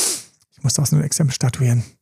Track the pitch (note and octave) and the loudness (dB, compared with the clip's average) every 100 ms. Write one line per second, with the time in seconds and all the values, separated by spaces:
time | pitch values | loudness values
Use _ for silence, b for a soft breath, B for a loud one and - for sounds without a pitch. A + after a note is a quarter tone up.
0 | B B B B _ _ C#3 - C#3+ D3+ | B B B B _ _ -4 0 2 2
1 | D3 - D3 - B2+ - B2+ A#2+ A2+ - | 0 0 0 0 -2 0 2 2 -2 -12